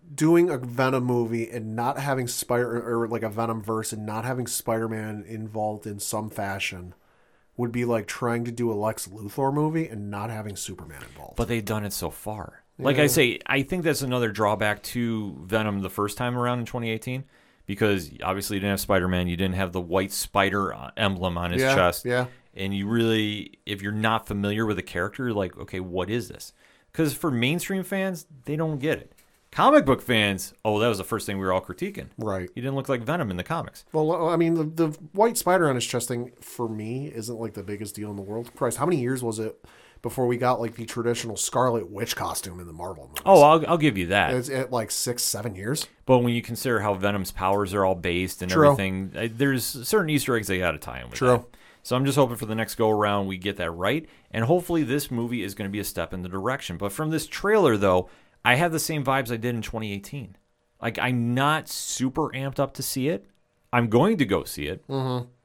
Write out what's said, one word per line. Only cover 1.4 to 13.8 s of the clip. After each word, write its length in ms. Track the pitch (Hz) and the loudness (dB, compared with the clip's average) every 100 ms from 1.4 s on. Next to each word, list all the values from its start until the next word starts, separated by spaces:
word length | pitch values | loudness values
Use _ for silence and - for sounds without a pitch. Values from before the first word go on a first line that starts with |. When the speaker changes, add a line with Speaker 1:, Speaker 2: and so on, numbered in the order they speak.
| 113 | -4
Speaker 1:
and 260 | 120 110 110 | -6 -6 -2
not 220 | 123 139 | -2 -2
having 280 | 143 131 123 | -2 -2 -2
Spider-, 600 | - - 120 123 117 117 117 | -6 0 0 2 -2 -2 0
or, 60 | 113 | 0
like, 160 | 113 | -2
a 60 | 110 | -2
Venom 320 | 104 113 110 | -2 -2 -2
verse 300 | 104 110 107 | -2 -4 -4
and 140 | 110 107 | -8 -6
not 180 | 107 | -6
having 240 | 120 127 120 | -4 -4 -4
Spider-Man 800 | - - 113 113 110 107 107 101 | -4 -2 -2 -2 -4 -6 -10 -10
involved 600 | 113 107 107 107 107 110 | -10 -8 -4 -4 -4 -10
in 120 | 101 | -8
some 300 | - 107 107 | -6 -6 -6
fashion 640 | 104 98 95 - 90 87 - _ _ _ _ _ - | -6 -6 -4 -6 -8 -14 -18 _ _ _ _ _ -6
would 140 | 120 | -4
be 140 | 120 120 | -2 0
like 200 | 117 104 | -2 -2
trying 380 | - 120 117 | -4 -2 -2
to 80 | 120 | -4
do 180 | 120 117 | -2 -2
a 40 | 104 | 0
Lex 320 | 107 107 - | -2 -4 -10
Luthor 460 | 95 101 - 135 | -12 -10 -2 0
movie 340 | 143 156 160 160 | 2 0 0 -4
and 240 | 110 101 | -8 -8
not 180 | 101 110 | -6 -6
having 260 | 110 104 95 | -6 -8 -10
Superman 440 | - 92 78 76 | -10 -12 -14 -16
involved. 360 | - - 76 - | -16 -18 -12 -4
Speaker 2:
But 100 | 113 | -2
they've 160 | 117 | -2
done 220 | 104 107 104 | -2 -4 -4
it 80 | |
so 160 | - 82 | -6 -6
far. 540 | - 104 107 - - _ - | -6 -10 -8 -10 -16 _ -2
Like 200 | 135 135 | 0 4
Speaker 1:
Yeah. 60 | |
Speaker 2:
I 40 | 147 | 4
say, 320 | 127 123 98 - | 6 4 2 0
I 140 | 135 | 0
think 200 | 131 185 | 0 0